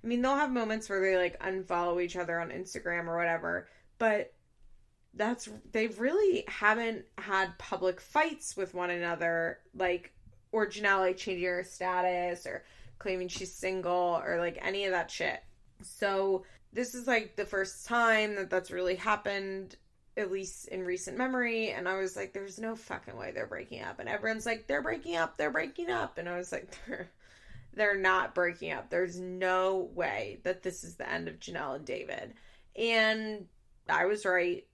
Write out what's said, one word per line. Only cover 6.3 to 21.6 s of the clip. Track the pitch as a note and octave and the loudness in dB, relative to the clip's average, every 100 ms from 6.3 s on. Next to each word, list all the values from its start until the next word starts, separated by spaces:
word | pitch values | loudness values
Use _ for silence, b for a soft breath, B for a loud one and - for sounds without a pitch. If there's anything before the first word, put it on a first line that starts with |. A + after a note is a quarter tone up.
| F4 - | 4 0
haven't | - G#3+ A3 A3+ A3 - - | 2 4 4 2 -4 -8 -12
had | G#3 F#3+ F#3+ - | 0 2 2 -2
public | - F#3+ F#3 F3+ | -6 2 2 0
fights | - D4 D#4+ D4+ - - | 0 2 2 0 -8 -4
with | F#3 | -4
one | F3+ F3 | -2 -2
another, | F3 E3+ E3 E3+ E3 E3 - - - | 0 0 2 2 2 0 -4 -14 -2
like, | F#3 F3 - - - - _ | 0 0 -4 -20 -20 -20 _
or | A3 G#3 | 0 0
Janelle, | G#3 G#3 G3 | 2 4 6
like, | F#3 F#3 | 4 2
changing | - F3+ F3+ | -2 0 0
her | F3+ | -2
status | F3+ - F#3 F3+ F3+ F3+ F3+ F3 - | -4 -4 0 2 2 2 0 -2 -6
or | - B B B - | -10 B B B -8
claiming | G#3 F#3 F3+ | -2 -2 -2
she's | - F#3 | -6 -8
single | - F#3+ F#3+ F3+ F3+ F3 E3+ D3 | -4 -2 -2 0 2 4 2 0
or, | E3+ | 0
like, | F3 E3 | 0 -2
any | D3+ G3 G3 | -4 -2 0
of | |
that | F#3 D#3+ | 0 -2
shit. | - D3+ - - - - _ | -2 -2 -4 -10 -20 -20 _
So | - - G3+ F#3+ G3 F#3+ F#3+ B - | -18 -2 0 2 2 2 -2 B -10
this | G#3 B3 B3 | -4 -4 -4
is, | A#3+ | 2
like, | A#3 A3 - | 2 2 -6
the | G3+ | -2
first | G3 F#3+ - - | 0 -2 -4 0
time | A#3+ A#3 A3 G#3+ G3+ | 4 6 6 4 0
that | F#3+ | 0
that's | F#3 F3+ | 0 0
really | F3 F3+ F3+ | -2 0 0
happened, | A3 G#3 G3+ G3+ G3 F#3+ F#3+ - _ _ _ - | 2 0 0 -2 -4 -6 -8 -16 _ _ _ -4
at | G3+ | -2
least | G3 F#3+ - - | -2 -6 -10 -8
in | F#3 | -6
recent | F3+ F3+ F#3 G#3+ | -4 -4 -4 -2
memory, | C4 B3+ A#3+ A3+ | 0 2 0 0